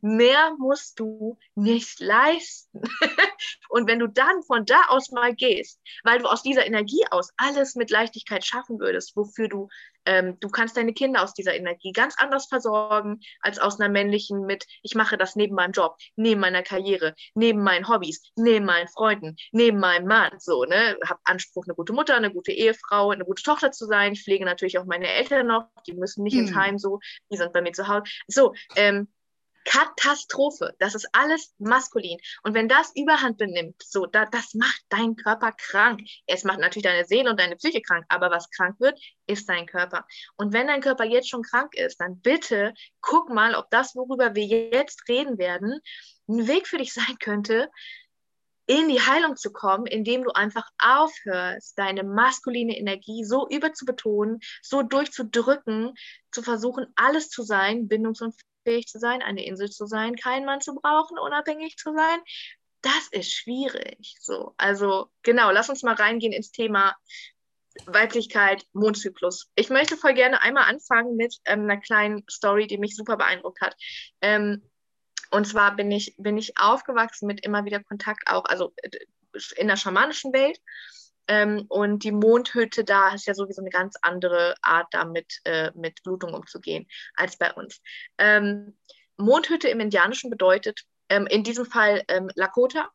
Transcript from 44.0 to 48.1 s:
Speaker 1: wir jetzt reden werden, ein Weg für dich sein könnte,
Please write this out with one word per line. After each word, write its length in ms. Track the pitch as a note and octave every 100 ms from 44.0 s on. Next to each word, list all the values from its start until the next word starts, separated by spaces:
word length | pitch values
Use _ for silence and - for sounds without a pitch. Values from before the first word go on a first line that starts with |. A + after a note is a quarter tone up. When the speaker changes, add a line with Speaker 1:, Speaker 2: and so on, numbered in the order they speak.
| B3+ B3+ B3 G#3
Speaker 1:
wir 100 | G#3
jetzt 640 | A3+ A3+ A#3+ D4 - -
reden 300 | A#3+ C#4+ A3+
werden, 400 | F3+ F3+ G3+ C#4+ - - - _ -
ein 180 | A3+ A3+
Weg 200 | D#4+ G4
für 100 | -
dich 160 | B3+
sein 240 | - A#3 B3+
könnte, 500 | - G#3 G#3 A3+ D4 - - - _